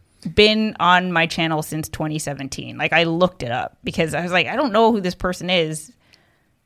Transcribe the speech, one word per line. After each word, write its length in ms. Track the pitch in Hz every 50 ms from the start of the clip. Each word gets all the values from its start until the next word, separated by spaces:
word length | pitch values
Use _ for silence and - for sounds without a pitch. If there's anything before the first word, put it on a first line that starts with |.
| _ _ _ _ - 170 160
been 400 | - 208 214 214 220 220 214 - -
on 320 | 170 175 180 180 180 185
my 140 | 175 165 165
channel 360 | 165 - - 165 160 160 151
since 260 | 156 - 160 156 156 -
twenty 300 | - - 160 156 151 156
seventeen. 580 | - 147 143 135 139 135 - - 139 120 117
Like, 160 | 123 147 160
I 120 | 160 165 170
looked 400 | 165 165 170 180 180 - _ -
it 80 | 117
up 260 | 117 127 - - - _ _
because 300 | - - - 165 156 147
I 80 | 147
was 100 | 175 180
like, 160 | 180 180 160 -
"I 80 | 175
don't 160 | 240 302 254
know 180 | 196 226 226 220
who 100 | 240 208
this 140 | 180 180 180
person 340 | - - 180 180 - - 180
is," 440 | 185 180 165 156 160 156 - - _ _ _ _ _ _ _ _ _ _ _ _ _ _ _